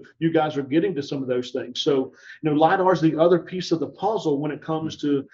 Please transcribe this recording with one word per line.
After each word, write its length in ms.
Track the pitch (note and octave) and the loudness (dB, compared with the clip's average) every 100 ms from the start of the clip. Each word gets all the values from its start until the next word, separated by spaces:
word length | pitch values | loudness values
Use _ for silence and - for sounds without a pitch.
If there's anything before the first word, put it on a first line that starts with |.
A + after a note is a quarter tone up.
| - - | -8 -4
you 160 | D#3+ | 0
guys 240 | D#3+ D#3 C3+ | 2 0 -2
are 60 | |
getting 300 | C3 D#3+ G3 C#3+ | -2 0 0 -2
to 80 | |
some 180 | - C#3+ | -6 -6
of 80 | B2+ | -4
those 220 | B2 B2 | -4 -4
things. 280 | C3 A#2+ - | -6 -8 -6
So, 340 | D#3+ C3+ C3 - - - | 0 0 0 -8 -20 -6
you 80 | D#3 | -2
know, 80 | D3 | 4
lidar 340 | D#3+ F#3+ F#3 | 4 4 2
is 80 | F3 | 4
the 180 | D#3+ D#3 | 2 4
other 220 | E3+ F3+ | 4 4
piece 320 | - F3+ F3 | 0 -8 -4
of 80 | D#3+ | -2
the 80 | C#3 | -4
puzzle 540 | - G3 A3 D#3+ C#3 | -4 -4 -2 -2 -2
when 100 | D3+ | -2
it 100 | C#3 | -6
comes 360 | - D#3+ D#3 - | -6 -4 -4 -4
to 280 | D3 C#3+ C3+ | -2 -2 -2